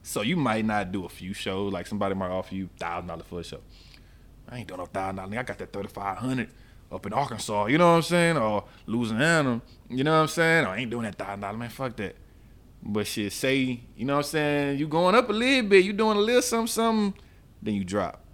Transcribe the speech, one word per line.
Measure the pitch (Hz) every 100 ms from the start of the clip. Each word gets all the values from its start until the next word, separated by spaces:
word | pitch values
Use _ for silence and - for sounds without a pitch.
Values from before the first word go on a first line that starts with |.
So | - 123
you | 107
might | 175 127 110
not | 110 104 95
do | 98
a | 87
few | - 92
shows. | 98 104 95 101
Like, | 92 87
somebody | 104 98 95
might | 92
offer | 92 - 95
you | 92 -
thousand | 85 85 87
dollars | 82 -
for | 87
a |
show. | 82 - - - - - - - - - -
"I | 123
ain't | 95
doing | 92
no | -
thousand | 95 95 95
dollars. | 95 110
I |
got | 127 -
that | 92
thirty-five | 101 101 - 98 95
hundred | 123 127 110 - - - -
up | 92 98
in |
Arkansas," | 110 143 107 - 104 104
you | 151
know | 175
what | 170
I'm |
saying? | 160 175 170 160
Or | 110 104 - - -
Louisiana, | 117 113 110 156 165 139 117 - - -
you | 127
know | 143
what | 160
I'm | 156
saying? | - 165 165 113
"I | 98
ain't | 120
doing | 120
that | 110
thousand | 95 98 98
dollars, | 101 110
man, | 117
fuck | - 131 113
that." | 98 - - - - - - -
But | - 104 104
shit, | - 101
say, | - 135 135 131 120 - -
you |
know | 127 143
what | 143
I'm |
saying, | 156 147 147 143 139
you | 151
going | 156 180
up | 220 214
a |
little | 214 247 269 208
bit, | 196
you | 185
doing | 208 220 208
a |
little | 214 247
something, | 240 233 226
something, | 220 226 220 202 190 - - - -
then | -
you | 104
drop. | 90 101 90 - -